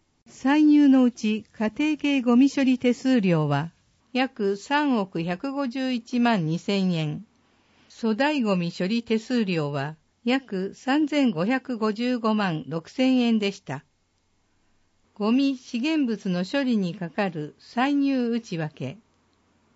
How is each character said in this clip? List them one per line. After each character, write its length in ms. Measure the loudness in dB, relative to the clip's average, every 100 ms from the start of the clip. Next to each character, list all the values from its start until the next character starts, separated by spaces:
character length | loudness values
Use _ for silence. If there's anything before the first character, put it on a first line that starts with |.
| _ _ _
歳 360 | -6 0 4
入 240 | 6 8 8
の 160 | 6
う 80 | 4
ち 340 | 2 -2 -2 -6 -6
家 140 | -6 -2
庭 200 | -4 -2
系 240 | -2 0
ゴ 140 | 2 4
ミ 140 | 4
処 140 | 4
理 160 | 2 2
手 140 | 2
数 280 | 0 2 2
料 260 | 2 2 2
は 240 | 0 -4 -10 _ _ _
約 420 | -4 -4 -2 -2 -2
三 420 | -2 0 2 0
億 240 | -2 -4
百 300 | -4 -4 -6
五 160 | -4 -4
十 240 | -4 -4
一 280 | -4 -4 0
万 260 | 2 2 0
二 120 | -2
千 360 | -2 0 0
円。 320 | 0 -2 -6 -12 _ _ _ _ _ _
粗 260 | -6 -4 0
大 260 | 0 0
ゴ 140 | 0 0
ミ 160 | -2
処 160 | -4 -2
理 160 | -2
手 160 | -2 -4
数 260 | -2 -2 0
料 260 | -2 -2
は 240 | -4 -6 -10 _ _
約 500 | -2 -2 -2 -6 -6
三 340 | -8 -2 0 2
千 240 | 2 2
五 140 | 2 0
百 320 | -2 -4 -4
五 160 | -2
十 240 | -2 -2 -2
五 160 | 0
万 300 | 0 0 -2 -6
六 220 | -8 -8
千 300 | 0 2 4
円 200 | 2 2
で 120 | 0
し 80 | -6
た。 240 | -10 -12 -12 _ _ _ _ _ _ _ _ _ _ _ _
ゴ 180 | -4 0
ミ 260 | 2 2 -2
資 220 | -8 -6
源 260 | -2 0 0
物 220 | -2 -4
の 140 | -4
処 200 | -2 -2
理 140 | 0 0
に 180 | -2 -6
か 140 | -8
か 200 | -4 -4
る 260 | -4 -10 -14
歳 360 | -10 -2 0 2
入 340 | 0 0 0
内 280 | -4 -4 -6
訳。 400 | -6 -8 -12 -12 _ _ _ _ _ _ _